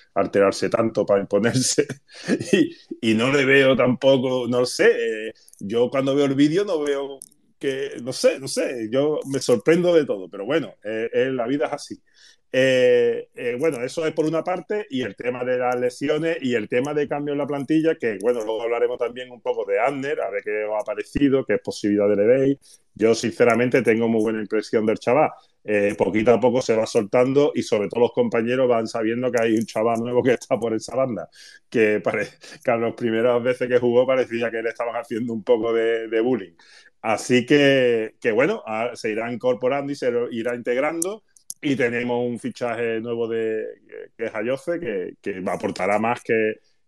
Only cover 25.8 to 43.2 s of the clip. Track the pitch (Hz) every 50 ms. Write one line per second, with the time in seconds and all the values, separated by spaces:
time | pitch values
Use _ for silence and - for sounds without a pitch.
25.8 | 101 101 104 - - - - 110 110 120 117 107 107 127 113 127 127 - 117 110
26.8 | 110 - - 120 107 101 - 127 127 131 135 143 143 151 - 127 113 - - 107
27.8 | 101 98 - - 120 113 - - 123 117 101 117 113 117 123 131 131 123 123 113
28.8 | 110 107 - 117 113 110 117 120 127 127 117 120 113 113 110 110 113 - - 113
29.8 | 110 117 117 113 117 120 123 123 110 131 120 - - - 135 117 113 117 110 110
30.8 | - - - 123 135 135 117 90 80 - _ - - - - - _ _ - 127
31.8 | 110 107 107 104 92 113 107 110 104 - - _ - - - - - - 120 117
32.8 | 117 113 110 - 120 117 110 110 117 123 120 120 117 127 127 123 135 123 127 120
33.8 | 123 123 117 120 127 127 131 131 123 110 117 113 117 117 113 117 113 117 113 -
34.8 | 120 117 113 117 117 - 123 110 123 123 113 113 98 - 123 113 110 117 117 117
35.8 | 113 117 117 113 113 113 110 113 113 123 131 113 98 87 - _ _ - - -
36.8 | - _ _ _ - 113 110 104 - - 165 127 120 - 151 147 143 139 139 135
37.8 | 127 123 120 113 110 110 - _ - 127 110 107 135 165 214 220 - 113 110 110
38.8 | 113 123 117 104 - 113 107 107 113 120 123 113 - 127 127 107 123 127 135 139
39.8 | 139 139 143 139 - 127 120 120 120 120 120 113 113 120 120 123 113 123 120 123
40.8 | 139 151 165 165 165 185 208 220 _ _ _ _ _ - - _ - 151 139 123
41.8 | 131 120 120 120 120 123 120 120 123 123 120 107 - 131 107 - 127 120 117 110
42.8 | 120 117 113 113 113 120 117 117